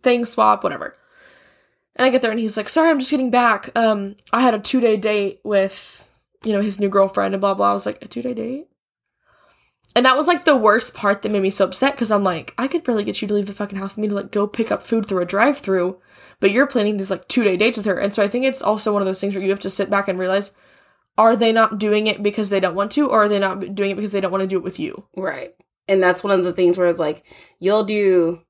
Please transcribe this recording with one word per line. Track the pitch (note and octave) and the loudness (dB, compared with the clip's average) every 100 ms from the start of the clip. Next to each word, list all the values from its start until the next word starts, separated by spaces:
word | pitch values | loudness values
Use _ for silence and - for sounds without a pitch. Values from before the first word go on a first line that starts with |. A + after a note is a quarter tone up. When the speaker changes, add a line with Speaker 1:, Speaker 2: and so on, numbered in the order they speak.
Speaker 1:
thing | B3+ A#3+ A#3 | 2 2 0
swap, | - G#3+ G3+ | 2 2 2
whatever. | - - - _ _ _ - _ _ _ _ _ _ - | 0 -6 -12 _ _ _ -20 _ _ _ _ _ _ 0
And | B3+ | 2
I | |
get | B3 | 2
there | A3+ | 0
and | A3 | -2
he's | A3 G3+ | -4 -4
like, | G#3 | 0
"Sorry, | D#4+ E4 | 2 4
I'm | D4 | 2
just | C4 | 0
getting | C#4+ B3+ | 0 2
back. | B3 A#3+ G3+ - | 2 2 0 -2
Um, | A#3 A3+ G#3 G3 G#3 _ | 0 2 0 -4 -12 _
I | A3+ | 2
had | B3+ | 2
a | A3 | 2
two-day | G3+ C4 A#3 A3 | 0 2 2 2
date | G#3 G#3 G3 - | 0 0 -2 -6
with, | G#3+ G3+ F#3+ - - - - _ _ _ | 0 0 0 -4 -14 -16 -20 _ _ _
you | A3 | -2
know, | G#3 | 0
his | G#3 G3 | 0 -2
new | G3+ | 0
girlfriend | G3 G3 G3+ G3 | 2 2 2 -2
and | G3 | 0
blah, | G3 | -2
blah." | G3 G3+ | 2 0
I | |
was | G3+ G#3+ | 0 -4
like, | G#3+ | -8
"A | G#3+ | -12
two-day | A#3+ B3 | -8 -8
date?" | A3+ A3+ C4+ F4 _ _ _ _ _ _ _ _ _ _ _ _ A#3+ | -6 -8 -8 -14 _ _ _ _ _ _ _ _ _ _ _ _ 2
And | B3+ | 4
that | B3+ | 4
was, | D#4 | 2
like, | E4+ | 2
the | - C4+ | 4 4
worst | G#3+ A3 - | 4 4 0
part | - G#3 G#3 | -2 -2 -2
that | G#3 | -2
made | G#3 | -2
me | F#3+ | 0
so | G3 | 0
upset | F#3 - C4+ C#4 | 0 2 -2 0
'cause | A3+ | 0
I'm | G#3 | 0
like, | G3 E3 - - | 0 -4 -8 -6
"I | C4+ | -4
could | E4+ | -4
barely | D4 A3+ | -2 -2
get | G#3 G3+ | -2 -6
you | G3+ | -2
to | |
leave | G#3 G3+ | -2 -4
the | |
fucking | G3+ G3+ G3 | -8 -8 -8
house | G3 G#3+ | -8 -6
with | |
me | G#3+ | -4
to, | |
like, | G3+ G3 | -4 -4
go | G#3 G#3 | -4 -4
pick | - A3 | -2 -4
up | - | -4
food | - A3+ G3+ | -2 -2 0
through | F#3+ | -4
a | F3 | -2
drive-thru, | G3 B3 C#4+ - F#3+ F3+ F#3 _ - - _ | 2 2 0 -2 0 -2 -6 _ -20 -20 _
but | G3+ | 2
you're | G#3 C#4 | 2 2
planning | B3 G#3 G#3 | 2 0 -2
these, | F#3+ | -4
like, | F#3+ _ | -6 _
two-day | - G#3 F#3 | 0 2 2
dates | A3 A#3+ | 0 0
with | G3+ | -4
her." | F#3 | -2
And | G#3 | -2
so | G#3 | 0
I | G3+ | 0
think | B3 | 0
it's | C4 C4 | -2 -2
also | - G#3+ G#3+ | -2 -2 0
one | G3+ | 0
of | G3 | -2
those | F#3+ | -2
things | G3+ | -4
where | G3 | -2
you | F#3+ | -2
have | G3 | -2
to | G3+ | -2
sit | - G3 | -2 0
back | G3+ G3+ | -2 -2
and | F#3 | -4
realize, | F#3 F#3+ G3+ _ _ _ _ _ _ - | -2 -2 -2 _ _ _ _ _ _ 2
are | A3+ | 4
they | A3+ A3+ | 4 2
not | A3+ A3 G#3 | 4 2 0
doing | G#3+ G#3 G#3+ | 0 2 0
it | - | 0
because | G#3 G#3 G3+ | -2 -2 -2
they | G3 | 0
don't | F#3 F3 | 0 -2
want | G#3 | -2
to, | C#4+ D4 | 0 2
or | A3 | 4
are | G#3 | 2
they | G3+ | 2
not | G3 F#3+ | 0 -4
b-, | F#3 | -8
doing | G3+ G3 | -4 -4
it | G3 | -2
because | G#3 | -4
they | G3 | -2
don't | F#3 | -2
wanna | F#3+ F#3+ | -2 -2
do | F#3+ | -2
it | |
with | E3+ F#3 | -4 -8
you? | D3+ - - - | -10 -10 -16 -8
Speaker 2:
Right. | F#3 C#3 C3+ _ _ _ - | -8 -8 -14 _ _ _ 0
And | G3 | 2
that's | F#3 F3+ | 4 2
one | G#3 G3 | 2 2
of | |
the | F3+ | 0
things | F3 F3+ F3+ | 2 2 4
where | F3 | 0
it's | E3 | 0
like, | D#3 D3+ _ - - _ | -2 -4 _ -20 -20 _
you'll | F3+ G#3+ | 0 2
do | G#3 G#3+ G3+ F3+ E3 E3+ | 2 0 4 4 2 -2